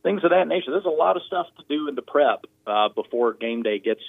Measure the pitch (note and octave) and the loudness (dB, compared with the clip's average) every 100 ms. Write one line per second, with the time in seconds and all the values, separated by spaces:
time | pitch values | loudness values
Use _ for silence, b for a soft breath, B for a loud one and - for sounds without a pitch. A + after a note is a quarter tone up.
0 | F3 G3+ E3+ F3+ D#3+ F3 C3 F3+ F#3 D#3 | -4 0 2 4 2 -2 -2 -2 0 2
1 | F3 F3+ - F3+ E3+ - - D3+ D3 B2+ | 2 0 -2 -6 -6 -10 -6 -4 -4 -8
2 | - D3 C3 G2+ - _ - G#2 G#2+ G#2+ | -2 2 2 0 -6 _ -2 0 0 -2
3 | - A#2+ A#2 A2 A#2 A#2 A2 G2+ A2+ A2 | -4 0 0 0 -4 -2 -2 -2 -2 -4